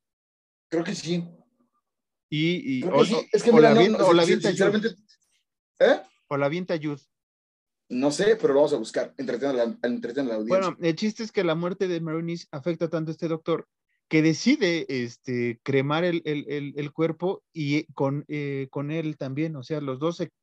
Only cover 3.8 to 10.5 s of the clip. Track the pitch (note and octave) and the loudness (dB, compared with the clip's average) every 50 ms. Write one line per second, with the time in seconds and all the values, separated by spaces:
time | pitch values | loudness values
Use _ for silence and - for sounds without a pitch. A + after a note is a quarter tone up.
3.8 | F3+ G#3+ A3 - G3 F#3 E3+ F3 E3+ F#3 G#3+ G#3+ - G3+ F3 F#3 G3 F3 G#3 G#3+ | 6 6 4 4 4 6 6 6 6 4 2 2 2 0 2 2 2 2 2 0
4.8 | A3 A3+ - _ _ _ _ _ _ _ _ _ _ _ _ _ _ _ _ - | -2 -2 -6 _ _ _ _ _ _ _ _ _ _ _ _ _ _ _ _ 4
5.8 | F3 A#3+ C#4+ - - _ _ _ _ - D3 C#3 C#3+ C#3+ D#3+ F3+ F#3 F3+ F3+ D#3+ | 4 4 4 2 0 _ _ _ _ -6 -2 0 0 0 -2 -4 -4 -4 -4 -4
6.8 | D3 D3+ D3 C#3 _ _ _ _ _ _ _ _ _ _ _ _ _ _ _ _ | -4 -6 -8 -8 _ _ _ _ _ _ _ _ _ _ _ _ _ _ _ _
7.8 | _ - B2 B2 C#3 D3 D3 - G3 G#3+ A3+ - D#3 D#3 C3+ C#3 D3 C#3+ D3 A#2 | _ -8 -4 -2 0 0 0 2 2 2 2 2 2 2 4 4 4 4 2 -2
8.8 | A2 - - C#3 - - _ - C3 B2+ A#2+ A2+ C3+ C#3+ C3+ A#2+ A#2 A2+ A2 - | -4 -4 -4 -6 -6 -6 _ -10 -8 -6 -4 -4 -2 -2 0 0 0 -2 -2 -4
9.8 | - B2 A#2+ A#2 A2+ A2+ A#2 C#3+ C#3 A#2+ A2 A2 G#2+ A2+ | -4 -4 -4 -4 -6 -6 -6 -4 -4 -4 -4 -4 -2 0